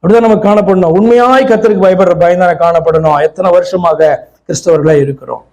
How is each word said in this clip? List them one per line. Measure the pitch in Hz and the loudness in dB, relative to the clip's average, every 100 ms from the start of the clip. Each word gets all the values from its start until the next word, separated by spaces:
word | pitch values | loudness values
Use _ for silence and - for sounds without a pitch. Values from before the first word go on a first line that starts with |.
அப்படிதான் | 175 226 226 | 0 0 0
நமக்கு | 214 196 | 0 0
காணப்படணும். | 208 190 185 175 170 | 0 0 0 2 2
உண்மையாய் | 220 240 247 262 262 | 2 2 2 2 0
கர்த்தருக்கு | 220 220 202 190 | 0 0 0 0
பயப்படுற | 185 185 170 | 0 0 2
பயம் | 170 180 | 0 2
தானே | 180 170 | 0 0
காணப்படணும். | 170 170 165 160 160 147 156 | 0 0 0 0 0 0 -2
எத்தனை | - 185 | -2 0
வருஷமாக | 175 175 185 175 151 156 139 - _ | 0 0 -4 -2 0 0 0 -8 _
கிறிஸ்தவர்களா | - 151 - 160 151 151 139 | -12 -8 -2 0 2 0 0
இருக்கிறோம்? | 135 - 117 _ | -6 -12 -14 _